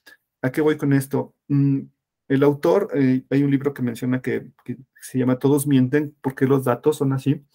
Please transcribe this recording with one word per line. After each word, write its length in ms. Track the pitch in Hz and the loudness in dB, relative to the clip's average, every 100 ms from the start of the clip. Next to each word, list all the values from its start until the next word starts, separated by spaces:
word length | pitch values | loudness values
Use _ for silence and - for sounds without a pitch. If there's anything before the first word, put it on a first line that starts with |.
| - - _ _ | -20 -20 _ _
¿A 80 | 131 | -6
qué 100 | 160 | 0
voy 160 | 151 151 | 0 0
con 160 | 147 | 2
esto? 400 | 139 135 131 - _ - | 0 0 -6 -6 _ -4
Mm, 320 | 143 139 135 139 _ _ _ - | 0 2 0 -4 _ _ _ -2
el 140 | 135 | 2
autor, 460 | 143 143 170 190 202 143 | 2 2 2 0 0 0
eh, 280 | 131 127 - | 2 0 0
hay 140 | 139 | 0
un 80 | 143 | 0
libro 220 | 139 139 | 0 -2
que 80 | 139 | -4
menciona 400 | 123 113 127 127 | -6 -4 -4 -4
que, 300 | 127 113 - _ | -4 -6 -8 _
que 140 | - 123 - _ | -14 -14 -14 _
se 180 | - 131 | -8 -2
llama 200 | 127 127 | 0 0
Todos 280 | 139 143 147 | 2 0 2
mienten, 480 | 135 127 147 147 - | 2 4 0 -2 -6
¿por 140 | 131 - | -8 -2
qué 120 | 131 | 2
los 160 | 139 | 2
datos 340 | 127 120 151 151 | 2 0 0 0
son 140 | 139 | -2
así? 320 | 135 135 151 _ | -2 -2 -4 _